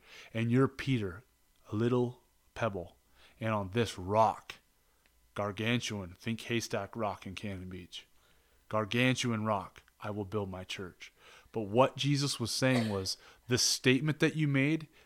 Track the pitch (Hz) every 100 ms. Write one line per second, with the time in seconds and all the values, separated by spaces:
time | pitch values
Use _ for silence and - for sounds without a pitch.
0 | - - - 113 117 127 135 - 135 123
1 | 98 90 - _ _ _ - 107 120 123
2 | 120 - _ _ _ - 113 95 82 _
3 | _ _ - - 113 107 92 117 107 -
4 | 90 107 107 - - - _ _ _ _
5 | _ _ _ - 101 98 110 120 - 104
6 | 87 90 117 113 - 117 - 110 98 117
7 | 104 92 101 90 104 95 92 90 87 -
8 | - _ _ _ _ _ - 107 104 117
9 | 127 127 123 110 110 107 92 - _ -
10 | 107 104 95 107 95 92 92 - 90 -
11 | - _ - - - 117 98 113 131 131
12 | 139 139 143 - 113 - 131 127 110 98
13 | 95 - - - - 123 - - 127 127
14 | 151 147 160 156 147 135 143 156 156 _